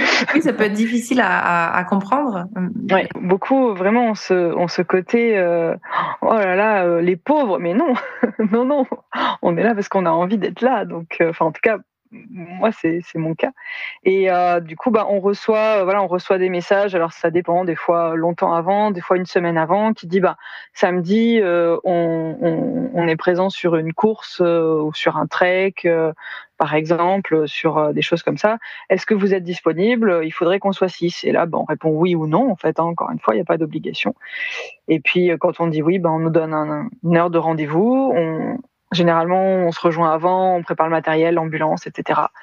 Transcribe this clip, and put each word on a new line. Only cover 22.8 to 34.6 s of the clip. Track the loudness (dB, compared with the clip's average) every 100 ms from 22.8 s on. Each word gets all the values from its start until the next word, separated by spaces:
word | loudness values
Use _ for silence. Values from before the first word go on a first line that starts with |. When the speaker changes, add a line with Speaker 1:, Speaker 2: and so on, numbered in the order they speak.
| -4
Speaker 2:
on | -2 0
est | 0
présent | 0 0 0
sur | -2 0 0
une | -2
course, | 0 0 0 -6 0
euh, | 2 2 2 0
ou | -2
sur | -2 -2 0
un | -2
trek, | 0 0 2 0 0 0
euh, | 2 0 -4 -12 -18 -8 -2
par | 0
exemple, | 0 0 2 2 0 0 0 0
sur, | -2 -2 0
euh, | 0
des | 0
choses | -2 -2
comme | -2 0
ça. | 0 0 -6 -10 -2
Est-ce | 0 2
que |
vous | 0 2 0
êtes |
disponible ? | -2 -4 -2 2 2 2 2 2
Il | 0
faudrait | 0 0 2
qu'on | 0
soit | 0 -2
six. » | 0 -4 -2 0
Et |
là, | 0 0
bah, | -2
on | -4
répond | -4 -2
oui | 2 2 2
ou | 2
non, | 2 2
en | 0
fait, | -2 -2
hein, | -2
encore | -2 -4
une | -4
fois, | -2 0
il |
n'y |
a | 0
pas | -2
d'obligation. | -2 -6 -8 -6 -6 -6 -12 -10 -10 -10